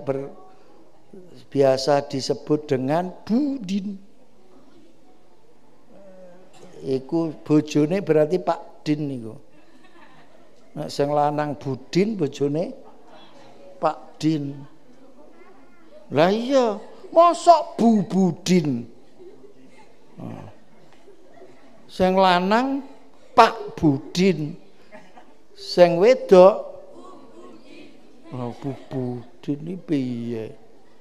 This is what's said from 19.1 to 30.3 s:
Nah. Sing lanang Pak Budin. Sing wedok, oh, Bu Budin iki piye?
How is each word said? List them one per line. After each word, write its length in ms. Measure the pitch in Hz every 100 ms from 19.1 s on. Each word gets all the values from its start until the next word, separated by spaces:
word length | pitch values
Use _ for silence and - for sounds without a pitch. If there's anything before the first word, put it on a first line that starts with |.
| - - - - - - - - - - -
Nah. 240 | 123 117 101 - - - - - - - - - - - - - -
Sing 240 | - 185
lanang 720 | 185 185 180 185 220 269 277 - - - - -
Pak 400 | - 220 - -
Budin. 800 | - 160 135 - 175 190 156 147 170 - - - - - - - - - -
Sing 400 | - - 175 170
wedok, 560 | 208 262 - 185 185 220 - - - - - - - - - - - - - - - - 330 127
oh, 160 | 120 110
Bu 160 | 139 123 -
Budin 800 | 139 123 123 117 - - 143 156
iki 80 | 185 -
piye? 640 | 147 127 120 117